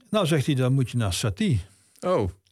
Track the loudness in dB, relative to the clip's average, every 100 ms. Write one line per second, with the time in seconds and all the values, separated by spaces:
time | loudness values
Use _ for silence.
0 | _ -2 2 2 2 0 2 2 0 -2
1 | -2 -2 -4 -2 0 0 -2 _ _ _
2 | -2 0 0 -6 _